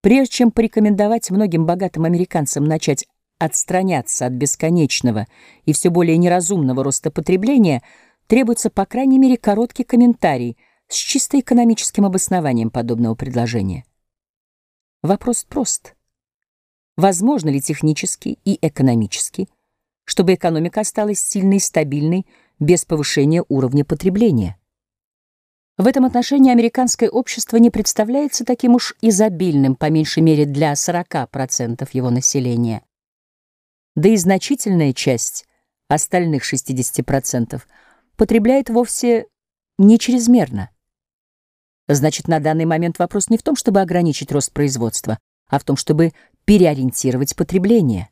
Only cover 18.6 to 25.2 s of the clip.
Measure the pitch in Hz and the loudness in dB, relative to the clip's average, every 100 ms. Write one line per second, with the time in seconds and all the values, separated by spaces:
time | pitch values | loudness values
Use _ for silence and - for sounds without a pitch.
18.6 | 160 - 131 117 104 - - - 190 _ | -4 0 0 0 -2 -6 -8 -8 -10 _
19.6 | _ _ _ _ - - 180 180 175 160 | _ _ _ _ -4 0 2 2 0 -2
20.6 | 170 214 214 - 208 202 - 202 190 196 | -2 -4 -4 -4 -2 -4 -4 0 2 2
21.6 | - - 151 147 151 180 - _ _ _ | 0 -2 -2 -2 0 -2 -6 _ _ _
22.6 | 147 180 - 160 143 - 143 165 - 139 | 2 2 2 -4 -2 0 2 2 0 -2
23.6 | 127 139 143 156 190 196 233 127 90 - | 0 0 0 -2 -2 2 2 2 -2 -8
24.6 | _ _ _ _ _ _ | _ _ _ _ _ _